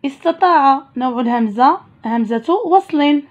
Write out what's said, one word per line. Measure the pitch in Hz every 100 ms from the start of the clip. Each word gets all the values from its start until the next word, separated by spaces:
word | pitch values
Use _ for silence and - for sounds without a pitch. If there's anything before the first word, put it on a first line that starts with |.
| 277
استطاع، | 269 330 330 359 330 277 269 - -
نوع | 254 240
الهمزة | 240 240 226 202 262 370 - _
همزة | 220 233 214 233 233 370 403
وصل | 370 381 302 285 294 285